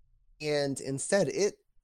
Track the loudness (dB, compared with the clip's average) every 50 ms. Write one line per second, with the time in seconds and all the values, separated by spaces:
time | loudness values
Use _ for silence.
0 | _ _ _ _ _ _ _ -8 -4 -2 0 0 0 0 -2 -4 -4 -6 -6 -6
1 | -2 2 2 2 2 2 2 0 0 0 -2 -4 _ _ _ _